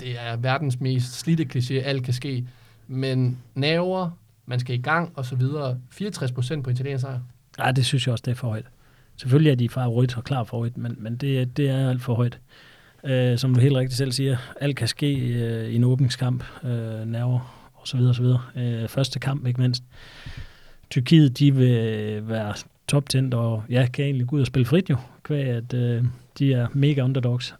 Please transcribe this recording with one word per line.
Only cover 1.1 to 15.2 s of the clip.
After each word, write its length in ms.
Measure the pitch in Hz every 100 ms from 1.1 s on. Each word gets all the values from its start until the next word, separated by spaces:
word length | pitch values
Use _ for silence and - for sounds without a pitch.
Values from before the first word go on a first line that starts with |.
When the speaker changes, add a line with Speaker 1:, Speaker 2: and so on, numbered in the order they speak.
Speaker 1:
slidte 320 | - - 165 143
kliché, 200 | 131 123
alt 300 | 135 131 139
kan 100 | 127
ske, 320 | 123 147 127 123 - - _ -
men 500 | 131 135 131 127 123 -
nerver, 560 | - 143 165 180 185 175 175 _ _ -
man 140 | 123
skal 140 | 123
i 60 | 123
gang, 320 | 123 160 165
og 120 | - 127
så 100 | 131
videre. 420 | 131 151 139 127 -
Fireogtres 420 | - 208 - 135
procent 320 | 123 123 156
på 60 | 127
italiensk 300 | 123 135 139
sejr. 180 | 135 131 - - _ -
Speaker 2:
Ja, 140 | -
det 140 | 131 120
synes 200 | 139 127
jeg 60 |
også, 100 | 117
det 60 | -
er 40 |
for 140 | 120 120
højt. 160 | 110 - - _ _ _ -
Selvfølgelig 340 | 131 139 156
er 60 | 127
de 120 | 117
favorit 480 | - 127 117 127 123
og 80 |
klar 200 | - 139
favorit, 320 | 110 117 120 120
men, 200 | 117 117
men 180 | 107 120
det, 400 | 139 135 127 123
det 120 | 139
er 220 | 135 135
alt 120 | 127
for 120 | 127
højt. 240 | 117 120 - - - - - - _
Øh, 340 | 135 127 123 120
som 160 | 131
du 60 | 123
helt 160 | 131 131
rigtigt 220 | 131 123
selv 140 | 139
siger, 240 | 127 135 127 - -
alt 160 | 143 135
kan 120 | 117
ske, 280 | - 147
øh, 540 | 139